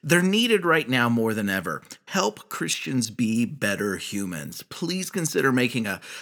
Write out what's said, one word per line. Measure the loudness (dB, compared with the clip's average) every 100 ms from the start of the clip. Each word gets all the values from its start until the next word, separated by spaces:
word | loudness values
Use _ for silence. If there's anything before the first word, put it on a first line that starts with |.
they're | 2 4
needed | 6 4 4 2 4
right | 2 4
now | 2 4
more | 4 2
than | 0 0
ever. | 0 -2 -6 -10 -20 -4
Help | 0 0 -2 -10
Christians | -6 -4 -4 -2 -2 -2
be | 0 0 2 0
better | -2 -2 -2 -2 -4
humans. | -6 -6 -6 -6 -10 -12 -14
Please | -8 -6 -6 -6
consider | -4 -2 2 2
making | 4 2 0 -4
a, | -6 -10 -16